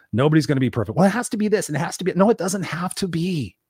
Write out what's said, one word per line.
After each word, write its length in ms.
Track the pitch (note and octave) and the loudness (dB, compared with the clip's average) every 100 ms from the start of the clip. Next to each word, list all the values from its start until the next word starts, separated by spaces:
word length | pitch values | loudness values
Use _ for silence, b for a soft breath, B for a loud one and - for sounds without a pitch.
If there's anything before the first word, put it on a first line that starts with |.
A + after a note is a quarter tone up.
| B | B
Nobody's 340 | G#2+ D3 D#3 D3+ | 0 4 4 2
gonna 140 | C3+ | 0
be 80 | B2+ | 0
perfect. 280 | A#2 G#2+ A2+ | 0 -2 2
"Well, 100 | F#3+ | 2
it 60 | |
has 180 | G#3+ A#3 | 2 -4
to 80 | G#3+ | -2
be 100 | G#3 | 0
this 220 | G3+ - | 0 0
and 40 | |
it 60 | D3 | -4
has 160 | E3 - | -4 -4
to 80 | |
be," 80 | F3 | -4
no, 160 | F3 G3+ | 2 4
it 100 | A#3 | 4
doesn't 240 | F3 F#3+ | 0 -4
have 320 | E3+ D#3 F3+ - | -4 -6 -6 -4
to 120 | F#3+ | -4
be. 480 | D#3+ F3+ E3+ G2+ - | -2 -2 -2 -4 -8